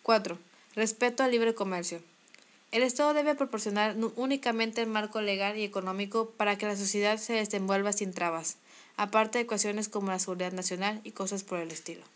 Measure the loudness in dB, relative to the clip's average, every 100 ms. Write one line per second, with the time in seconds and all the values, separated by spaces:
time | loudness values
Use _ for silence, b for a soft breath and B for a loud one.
0 | 6 4 4 -10 -12 B B 0 0 2
1 | 2 4 4 6 4 2 -2 -2 -4 -8
2 | -12 _ _ B B B _ 2 2 4
3 | 4 4 2 2 0 -2 -2 2 0 0
4 | -2 -2 0 0 0 0 0 0 -2 -2
5 | -2 -2 -2 0 0 -2 -4 -4 -4 -4
6 | -2 -2 -2 -2 0 0 -2 -2 0 2
7 | 2 0 0 -2 0 -2 2 2 2 0
8 | -4 -2 -2 -2 -6 -10 B B B -4
9 | 2 2 2 0 0 0 0 -2 -4 -2
10 | -2 -2 -4 -4 -4 -4 -4 -2 -2 -4
11 | -10 -6 -4 -4 -6 -6 -6 -8 -10 -14
12 | -16